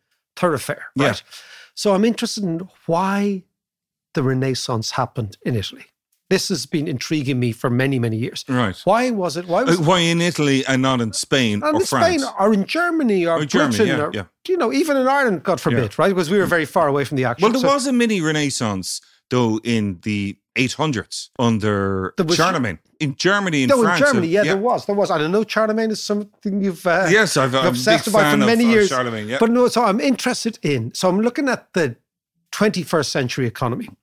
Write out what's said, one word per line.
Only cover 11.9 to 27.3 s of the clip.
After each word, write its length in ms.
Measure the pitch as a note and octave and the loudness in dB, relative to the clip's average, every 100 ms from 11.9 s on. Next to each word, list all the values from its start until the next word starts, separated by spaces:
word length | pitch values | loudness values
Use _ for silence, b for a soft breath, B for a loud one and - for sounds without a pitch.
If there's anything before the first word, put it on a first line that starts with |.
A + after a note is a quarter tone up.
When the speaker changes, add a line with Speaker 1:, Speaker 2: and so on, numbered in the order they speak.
| C#3 F4 E4+ | 2 2 2
Speaker 1:
Spain 100 | C4 - | -2 0
or 140 | G3+ | 2
in 120 | G#3 G3 | 2 0
Germany 600 | D#4+ F4 E4 B3+ G3 E3+ | -2 -2 0 2 2 2
or 140 | E3 | 0
Speaker 2:
Or 40 | D3+ | 0
Germany, 320 | - C4 G#3+ | 0 2 2
Speaker 1:
Britain 200 | G#3 C3+ | 2 0
Speaker 2:
yeah, 60 | |
Speaker 1:
or, 80 | D3 | -2
Speaker 2:
yeah. 100 | G#2+ F2+ _ - | -6 -10 _ -4
Speaker 1:
you 100 | F4+ | -2
know, 140 | A3+ | 0
even 220 | C4+ D#4+ C#4 | 0 0 2
in 100 | B3+ | 2
Ireland, 360 | C#4 B3+ F3 | 2 0 0
God 160 | - E3 | -2 -2
forbid, 300 | D#3+ A#2+ A2 | 0 0 0
Speaker 2:
Yeah. 40 | - | 0
Speaker 1:
right? 120 | E3+ | 0
Because 200 | F#3 D#3 | 2 0
we 80 | G3+ | 2
were 80 | F3+ | 2
very 200 | F3 D3+ | 0 0
far 220 | F#3+ D3+ | 2 2
away 160 | C#3+ C3+ | 2 -2
from 120 | C#3 | -2
the 80 | B2+ | -2
action. 180 | A#2+ | 2
Speaker 2:
Well, 80 | G3+ | 2
there 80 | B3+ | 2
Speaker 1:
So 120 | B3 | 2
Speaker 2:
was 120 | C#4+ C4 | 2 0
a 40 | |
mini 280 | B3 A#3 G3+ | 0 2 2
Renaissance, 800 | D#3 D3+ C#3+ - A2+ F#2+ F#2 - b b - | 0 0 0 -2 -4 -4 -6 -10 b b -2
though, 300 | B2+ A#2 A2 | 0 2 0
in 360 | A#2 A#2 G#2 F2 | 0 0 -2 -4
the 340 | A2 G#2 G2 - _ - | -4 -4 -4 -8 _ -4
eight 160 | B2+ | -2
hundreds 580 | - D#3 A2+ - - - - | -2 -2 -2 -6 -12 -10 -2
under 760 | A#2+ A2 G#2+ G2+ G2 F#2+ F#2 - | 0 0 0 0 -2 -2 -4 -4
Speaker 1:
There 80 | E3 | 0
was 100 | E3+ | 2
Speaker 2:
Charlemagne. 420 | F3 F3 A#2 D#2+ _ - | 2 0 -4 -6 _ -6
In 140 | D3+ - | -6 0
Germany, 480 | F3+ G3+ F#3+ D3 | 0 2 2 2
in 60 | B2+ | 4
Speaker 1:
No, 120 | C4+ | 4
Speaker 2:
France, 180 | A3+ F3 | 4 4
Speaker 1:
in 60 | C#4+ | 2
Germany, 220 | A#3 E3 | 2 2
Speaker 2:
uh, 20 | |
Speaker 1:
yeah, 120 | F#3+ | 2
Speaker 2:
yeah. 100 | G3+ | 2
Speaker 1:
there 80 | G3 | 0
was. 240 | A#3 F#3+ - | 0 -2 -2
There 100 | G3+ | -2
was. 140 | G3 | 0
And 140 | E3+ | 0
I 40 | D3+ | 0
know 160 | G3 A3 | 0 0
Charlemagne 460 | A3 A3 A3 A3 | 0 0 0 -2
is 100 | G#3 | -4
something 580 | - G#3 G#3 _ G#3 G3+ | -4 -6 -6 _ -6 -2
you've, 220 | G3 E3 F3+ | -2 -2 0
uh, 220 | E3+ F3+ | 2 4
Speaker 2:
Yes, 260 | G#3 G3+ | 4 4